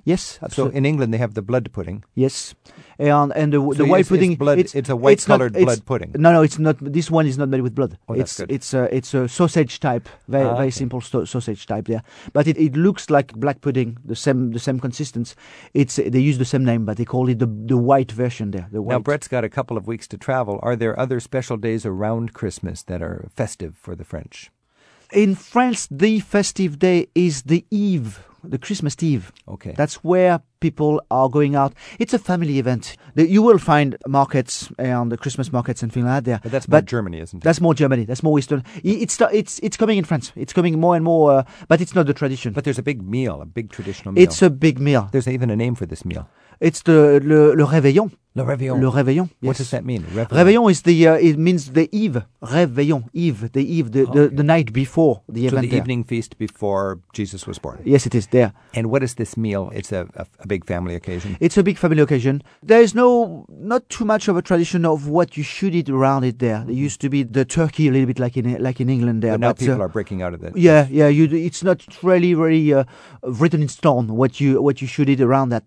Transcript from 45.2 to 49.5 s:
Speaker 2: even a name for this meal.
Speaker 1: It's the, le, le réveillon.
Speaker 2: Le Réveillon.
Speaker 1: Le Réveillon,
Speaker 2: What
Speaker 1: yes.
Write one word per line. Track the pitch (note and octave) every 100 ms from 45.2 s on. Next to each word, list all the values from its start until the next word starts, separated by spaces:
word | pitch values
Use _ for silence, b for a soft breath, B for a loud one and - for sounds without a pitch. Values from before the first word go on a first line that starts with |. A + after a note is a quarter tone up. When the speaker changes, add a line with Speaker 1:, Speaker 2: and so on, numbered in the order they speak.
| A#2+
Speaker 2:
even | B2+ A#2+
a | G#2+
name | B2 A#2
for | E2
this | D#2+ F2
meal. | D#2 D2+ b b -
Speaker 1:
It's | E3 -
the, | - D#3 D3 C#3+
le, | C#3+ D3+ D3+ D3+
le | C#3
réveillon. | D#3 C3+ D#3+ G#3+ - _
Speaker 2:
Le | B2+
Réveillon. | B2+ C3 C3 C3
Speaker 1:
Le | C3
Réveillon, | C3 C3 D3+ F3+ _
Speaker 2:
What |
Speaker 1:
yes. | C3